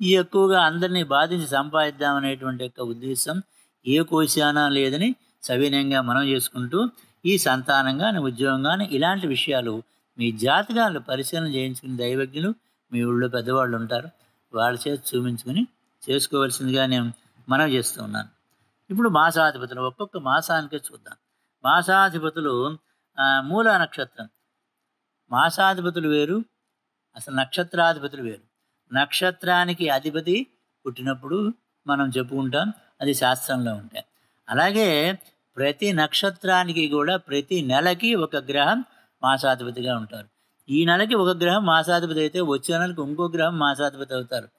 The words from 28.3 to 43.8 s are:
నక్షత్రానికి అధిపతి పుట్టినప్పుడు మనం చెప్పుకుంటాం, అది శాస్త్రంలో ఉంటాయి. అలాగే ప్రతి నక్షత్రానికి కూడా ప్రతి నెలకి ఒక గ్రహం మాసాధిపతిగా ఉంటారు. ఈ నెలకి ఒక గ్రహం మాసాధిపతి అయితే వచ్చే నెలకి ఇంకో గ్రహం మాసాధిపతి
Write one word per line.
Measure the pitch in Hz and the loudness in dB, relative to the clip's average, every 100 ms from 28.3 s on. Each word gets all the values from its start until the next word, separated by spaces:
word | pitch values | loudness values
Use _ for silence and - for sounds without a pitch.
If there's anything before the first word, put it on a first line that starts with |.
| 104 _ _ _ _ _ | -10 _ _ _ _ _
నక్షత్రానికి | 127 143 - 185 180 175 180 180 175 165 | -2 0 0 -2 -2 0 2 2 0 0
అధిపతి | 135 151 151 160 196 262 _ _ _ 135 | 0 0 -4 0 0 -2 _ _ _ -12
పుట్టినప్పుడు | 123 127 131 139 180 208 233 _ _ - | -8 -6 -6 -4 -2 -2 -4 _ _ -4
మనం | 139 135 131 | 0 0 -2
చెప్పుకుంటాం, | 127 135 135 139 196 - _ _ | -4 -4 -2 0 -2 -4 _ _
అది | 139 | -2
శాస్త్రంలో | 135 127 131 - 131 120 | 2 2 0 -2 -2 -2
ఉంటాయి. | 104 107 - - _ _ _ - | -4 -8 -16 -16 _ _ _ -4
అలాగే | 117 175 202 214 151 160 190 - _ _ - | 0 2 2 2 2 0 -2 -10 _ _ -2
ప్రతి | 139 147 202 | -2 0 0
నక్షత్రానికి | 175 151 - 196 180 190 185 180 165 156 | 2 2 0 -2 -2 2 2 2 0 0
కూడా | 147 147 185 | 0 0 -2
ప్రతి | - 147 139 185 | -2 -4 -2 -2
నెలకి | 135 131 175 180 226 226 | 2 2 2 2 2 0
ఒక | 160 143 | 0 -4
గ్రహం | 131 139 147 233 254 _ _ _ | -4 0 2 0 -4 _ _ _
మాసాధిపతిగా | 131 135 135 127 123 120 123 120 | 0 2 2 0 -2 -6 -4 -4
ఉంటారు. | 107 113 104 _ _ _ - | -6 -12 -18 _ _ _ -2
ఈ | 143 170 | 2 4
నెలకి | 175 214 226 | 4 4 2
ఒక | 180 180 | 2 2
గ్రహం | 175 190 196 | 2 2 4
మాసాధిపతి | 160 160 175 170 156 | 2 4 2 0 0
అయితే | 151 - | 0 0
వచ్చే | 165 139 131 165 | 0 -2 0 -2
నెలకి | 180 170 | -2 -4
ఇంకో | 143 151 170 | -6 -4 -2
గ్రహం | 165 160 170 | 0 0 2
మాసాధిపతి | 147 135 | 0 0